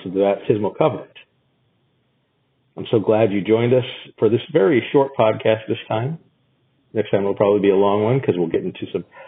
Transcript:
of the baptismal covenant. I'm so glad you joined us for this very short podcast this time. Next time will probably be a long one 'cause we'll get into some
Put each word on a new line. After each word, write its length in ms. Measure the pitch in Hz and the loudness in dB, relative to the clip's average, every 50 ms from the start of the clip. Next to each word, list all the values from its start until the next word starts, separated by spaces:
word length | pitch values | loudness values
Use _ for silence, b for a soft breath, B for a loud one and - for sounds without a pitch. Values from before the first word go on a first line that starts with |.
| - | -8
of 80 | 95 92 | -6 -2
the 60 | 95 | 0
baptismal 540 | 101 101 98 - - - 117 104 104 95 - | 0 0 0 -2 -2 -4 -2 -2 -2 -6 -2
covenant. 340 | - 156 147 98 - - - _ - _ _ _ _ _ _ _ _ _ _ _ _ _ _ _ _ _ _ _ _ _ _ _ _ _ _ _ _ _ _ _ | 0 0 0 0 -4 -14 -16 _ -20 _ _ _ _ _ _ _ _ _ _ _ _ _ _ _ _ _ _ _ _ _ _ _ _ _ _ _ _ _ _ _
I'm 100 | 160 - - | -14 -6 -2
so 80 | 127 110 | -2 0
glad 320 | 90 107 107 110 113 98 | 2 2 2 2 2 2
you 100 | 101 101 | 0 -2
joined 320 | 87 107 110 117 120 120 127 | 0 0 0 2 2 2 2
us 120 | 127 120 - - - - - _ - | 0 0 -2 -12 -18 -20 -20 _ 0
for 100 | 117 104 | 0 2
this 120 | 117 117 - - | 2 0 -2 -2
very 320 | 147 170 196 180 143 113 - - | 0 2 2 4 2 2 0 2
short 200 | - 143 135 - - | 2 2 2 2 0
podcast 500 | - 113 110 110 113 - 110 110 110 - | 2 2 2 2 0 0 0 0 0 -2
this 100 | - 113 - - | -8 -8 -8 -6
time. 320 | - 110 110 123 151 165 - _ _ _ _ _ _ _ _ _ _ _ _ _ _ - | -6 -6 -4 -4 -6 -8 -10 _ _ _ _ _ _ _ _ _ _ _ _ _ _ -6
Next 180 | 110 - - | -6 -2 -2
time 120 | 113 98 98 | -2 -2 0
will 120 | 98 95 | -2 0
probably 260 | - 107 101 104 101 | 0 2 2 2 4
be 80 | 95 101 | 4 4
a 60 | 95 | 4
long 280 | 98 101 101 101 107 107 | 4 4 2 2 2 2
one 160 | 113 131 135 | 0 0 0
'cause 160 | - - 87 | 0 0 0
we'll 100 | 87 85 | 0 0
get 160 | 82 - - 90 | -2 -2 -4 -4
into 240 | 90 - - - - | -4 -10 -10 -12 -8
some 140 | - 90 - B B B B | -8 -10 -10 B B B B